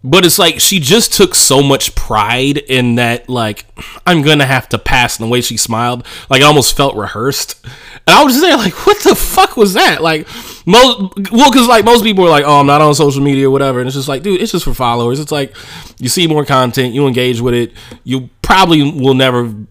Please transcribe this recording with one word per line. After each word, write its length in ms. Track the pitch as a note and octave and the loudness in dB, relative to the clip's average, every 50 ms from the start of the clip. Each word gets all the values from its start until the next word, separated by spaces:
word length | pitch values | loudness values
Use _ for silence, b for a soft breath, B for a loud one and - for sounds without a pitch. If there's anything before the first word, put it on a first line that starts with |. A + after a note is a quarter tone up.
| - | -2
But 200 | C3 D3+ F#3+ F#3 | 2 2 2 4
it's 140 | E3+ - - | 2 2 2
like, 220 | F#3 E3+ D3+ C3 | 0 0 0 0
she 180 | - - G3 F#3+ | -2 -2 -2 -2
just 340 | C#3+ A#2+ F#3 A#3 G#3 - - | 0 2 0 0 0 -2 2
took 200 | - G3+ - - | 2 2 2 2
so 300 | - - - C3+ - C#3+ | -2 0 2 2 2 2
much 320 | C#3 C3+ C3+ - - - | 2 0 0 -2 -4 -4
pride 600 | - - - A2+ G#2+ G#2 G#2+ A#2+ B2+ C3 C#3 C#3+ D3 | -4 -4 -2 -2 -2 0 0 -2 -2 -2 -2 -2 -4
in 360 | - - C3 C3 B2 A#2+ A#2 | -4 -4 -2 -2 0 0 0
that, 340 | A#2+ B2 A#2+ A#2 A#2+ - - | 0 0 -2 -4 -6 -8 -8
like, 380 | B2+ B2 A2+ G#2+ G2+ - - _ _ B B B B B _ | -6 -4 -4 -6 -6 -10 -16 _ _ B B B B B _
"I'm 160 | F#3 F3+ D#3+ | 0 0 2
gonna 240 | C#3 D3+ D#3 D3+ C#3 | 2 2 2 2 2
have 220 | B2+ C3+ B2+ - _ | 0 0 -2 -2 _
to 100 | - G#2+ | -8 -6
pass," 400 | - - C#3 B2+ A#2+ A#2 - - | -2 -2 0 0 0 -2 -4 -6
and 80 | A#2 | -4
the 60 | A2+ | -2
way 80 | A#2+ B2 | -2 -2
she 160 | A#2+ - A#2 | -2 -4 -6
smiled, 500 | A2 - - A2+ A2 A#2+ A#2+ B2 A#2+ A#2+ B B B B B | -6 -6 -4 -4 -4 -4 -4 -6 -6 -10 B B B B B
like, 120 | C3+ C3 | 0 2
I 20 | C#3+ | 4
almost 320 | D3 D3+ C#3+ A#2+ - - | 4 4 4 2 0 0
felt 180 | - C#3 C#3 - | 0 -2 -2 -2
rehearsed. 640 | G#2+ G2+ F#2 - G#2 A#2 C#3 C3+ - - - - _ B B B B B B B B _ | -6 -10 -8 -8 -6 -6 -4 -4 -6 -10 -10 -14 _ B B B B B B B B _
And 100 | - F3 | 2 4
I 60 | A#3+ | 4
was 120 | D4+ C#4 A#3+ | 4 4 2
just 100 | C4+ E4+ | 2 2
there, 120 | F4+ C#4 | 2 2
like, 300 | B3+ G#3+ F#3+ - - - | 0 0 -4 -6 -2 0
"What 160 | F#4+ G#4 - | 0 0 2
the 140 | - - - | 2 0 2
fuck 400 | - - - - F#4+ F#4 G4 - | 2 -2 -2 0 0 0 0 2
was 180 | - G#3 G3+ F3+ | 0 0 2 2
that?" 260 | B3 C4 - D#3+ - | 0 0 0 0 0
Like, 280 | E3 E3 D#3+ D#3 - B B B B B B B B | -2 -2 -2 -4 -6 B B B B B B B B
mo-, 460 | D#3 F#3+ A#3+ C4 C4 A#3 G#3 G3 F#3 - - G3 - | 2 4 4 4 4 2 -2 -6 -8 -8 -10 -8 -2
well, 180 | A3 A#3 C#4+ C#4 | 2 4 4 4
'cause, 160 | A#3+ C4+ A#3+ | 4 2 4
like, 180 | A#3+ B3 A3 G3+ | 4 4 4 4
most 200 | A3+ A#3+ A#3+ G3+ | 4 4 4 2
people 200 | A3+ G3+ F#3 F3+ | 0 0 2 4
are 60 | E3+ | 4
like, 140 | D#3 C#3+ C#3+ | 4 2 2
"Oh, 140 | D3 D3 C#3+ | 4 4 4
I'm 60 | C#3+ | 4
not 140 | C#3+ C#3+ D3 | 4 4 4
on 120 | D#3 D3+ D3 | 4 2 4
social 260 | C#3 D#3+ C#3+ C3+ C#3 | 2 2 0 2 0
media," 300 | C#3 C#3+ C#3 C3+ C#3 C3+ | 0 0 0 2 2 2
whatever. 300 | C3+ C#3 C#3 C3+ B2+ B2 | 2 0 0 -2 -2 -2
And 80 | B2+ C3 | -4 -4
it's 80 | C3+ | -6
just 120 | C#3+ C3 D3 | -6 -6 -6
like, 140 | C#3 C3 | -8 -6
dude, 180 | - G#3 F#3+ - | -2 -2 -2 -2
it's 120 | A3 A3 | -2 -4
just 120 | - F3 - | -4 -4 -4
for 100 | - B2 | -4 -4
followers. 440 | - B2+ A#2+ A#2+ A#2+ A#2 A#2+ B2+ D3 | -2 -2 -2 -2 0 -2 -2 -2 -4
It's 140 | D3+ - | -4 -6
like, 240 | D#3 D3 C#3 C3+ B B B B B E3 B B B B | -4 -4 -4 -6 B B B B B -20 B B B B
you 100 | B2+ B2 | -6 -4
see 200 | - F#3 F3 D#3+ | -2 0 0 0
more 160 | D3+ D3+ C#3+ | 0 -2 0
content, 500 | - C#3 C3 B2+ B2 A2+ C3+ B2+ B2+ A2+ | 0 0 0 0 0 -2 -2 -4 -2 -2
you 140 | C3+ C#3+ C3+ | 0 0 0
engage 320 | A#2+ B2+ B2+ B2+ B2 A#2 | 0 0 -2 -2 -2 -2
with 140 | A#2+ B2+ A#2+ | -2 -2 0
it. 180 | A#2+ A#2+ - B B B B B B B | -2 -2 -4 B B B B B B B
You 260 | - B2+ C3 B2+ A#2 _ _ | -6 -6 -6 -6 -12 _ _
probably 460 | - - F3+ F#3+ F#3+ F3 E3 D#3 C#3+ C#3+ | -6 -2 0 0 2 2 2 2 2 0
will 260 | F3 D3 B2+ C3+ C3+ | -2 -2 0 0 2
never 380 | C3 C3 C3 B2 B2 A#2+ A#2 G#2+ G#2 G#2+ - | 2 2 0 0 -2 -4 -4 -8 -14 -16 -18